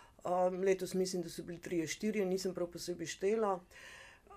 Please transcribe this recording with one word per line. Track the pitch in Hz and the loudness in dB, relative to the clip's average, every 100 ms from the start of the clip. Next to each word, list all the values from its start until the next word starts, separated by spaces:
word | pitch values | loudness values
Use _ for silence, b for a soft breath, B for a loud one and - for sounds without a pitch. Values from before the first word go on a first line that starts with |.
| B - | B -8
A, | - 180 180 | 0 4 4
letos | 180 190 185 185 | 4 4 4 2
mislim, | 185 185 185 | 0 0 0
da | 165 | -4
so | - | -8
bili | 170 170 | -10 -10
trije, | - 175 151 | -4 -2 -2
štirje, | - 214 214 185 | 0 0 2 2
nisem | 185 185 | 2 0
prav | 180 175 | -2 -4
posebej | 170 - 175 160 | -4 -6 -6 -6
štela. | - 190 226 208 180 - B B B B B - | -2 2 2 2 0 -4 B B B B B -20